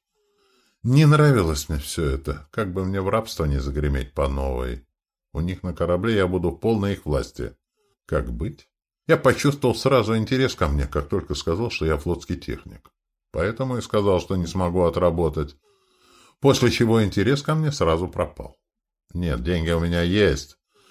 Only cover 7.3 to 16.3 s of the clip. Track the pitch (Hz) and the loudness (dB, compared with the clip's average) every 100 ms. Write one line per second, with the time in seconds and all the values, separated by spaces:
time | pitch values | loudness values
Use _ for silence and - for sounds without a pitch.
7.3 | - 58 - _ _ _ _ - 78 62 | -10 -12 -14 _ _ _ _ -4 -4 -4
8.3 | 60 98 - _ _ _ _ - 156 135 | -6 -8 -10 _ _ _ _ 0 2 4
9.3 | - 147 143 123 110 - 131 107 113 107 | 2 0 2 0 0 2 2 2 0 0
10.3 | 131 131 - 80 71 69 78 73 98 - | 0 0 0 0 0 -2 -4 -2 -4 -4
11.3 | 73 - 85 117 - 80 76 82 87 - | -6 -4 -2 -4 -2 -2 -2 -2 -6 -6
12.3 | 69 - - - - _ _ _ _ _ | -8 -8 -10 -12 -20 _ _ _ _ _
13.3 | - 90 113 131 123 - 107 101 92 - | -4 -4 -4 -4 -6 -2 0 2 2 0
14.3 | 95 82 92 87 90 85 87 87 82 82 | -4 -2 -2 0 2 2 2 0 2 -2
15.3 | 76 73 - _ _ _ _ _ _ _ | -2 -6 -10 _ _ _ _ _ _ _